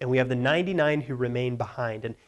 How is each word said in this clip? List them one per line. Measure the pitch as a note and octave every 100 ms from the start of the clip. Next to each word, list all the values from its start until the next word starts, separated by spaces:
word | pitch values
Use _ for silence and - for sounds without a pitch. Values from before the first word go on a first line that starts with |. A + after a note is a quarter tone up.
and | B2+
we | B2+
have | B2+
the | B2
ninety-nine | C3 D#3+ F3+ F3 D3+ D3+
who | B2+
remain | B2+ B2 A#2+ B2 A#2+
behind. | A#2 - A#2+ A2
And | A#2 -